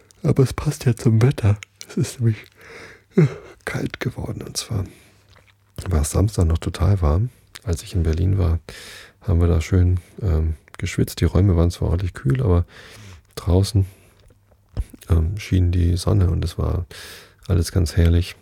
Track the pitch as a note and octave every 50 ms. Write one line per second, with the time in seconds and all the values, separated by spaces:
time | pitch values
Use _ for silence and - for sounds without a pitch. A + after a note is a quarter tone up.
0 | _ _ _ _ - D3+ B2 - C3 A#2+ - - - D3+ C#3+ - - C3 A2+ -
1 | - B2 A2 A2+ A2+ C3 C#3 - - G2+ G2 - - _ _ - - - - -
2 | C3+ - - - A#2+ A2+ A2 - - - _ _ - - - - - - - -
3 | _ _ - - D#3+ - - - - - - _ - - - B2 - - - -
4 | - - - - - - - - - - - - - - A2+ G2+ F#2+ - - -
5 | - _ _ _ _ _ _ _ _ _ _ _ _ _ _ - - - F2+ D2+
6 | C#2+ - - - F#2+ A2 - - F#2 D#2+ E2 E2 - - - - E2 F#2 G2+ F#2+
7 | E2+ D2+ D2+ F#2 A2 B2 - _ _ _ - - - E2+ E2+ D#2+ - - - F#2+
8 | E2 E2 D#2 E2 F2 F#2+ G2 G2 F2+ E2+ E2 E2+ _ - - - - - - -
9 | - - _ _ - - F2 E2 F2 E2+ E2+ E2+ D#2+ - - F#2 F2+ F2 F2+ F2+
10 | - - - - - G2 D#2 D#2+ D#2+ E2 D#2 - _ _ _ - - G2 - -
11 | A#2 - - - - E2 - F2+ F#2+ G2+ F2 E2+ E2 F2+ - - - D#2+ D#2+ F2
12 | G2 F2 - - - C3+ C3+ B2+ C3 - F2 F2 F2 - - - - - - -
13 | - - - - _ _ - - - - E2+ F#2 G2 - - G#2 F#2 F#2 - _
14 | _ _ _ _ _ - - _ _ _ _ _ _ _ - - - - - -
15 | - - E2+ E2 D#2+ E2 G2 G#2 - - F#2+ F2+ F2+ F2 F2 F2+ F2 E2+ F2+ F#2
16 | - F#2+ G2 G2+ F2+ F2 F2 E2+ E2+ E2 - - - D#2+ D#2 - F2+ - - -
17 | - - - - - - _ _ - - F#2 F#2 D#2+ - - G2 F2 E2 - -
18 | E2+ E2+ E2+ F2 F2+ - - -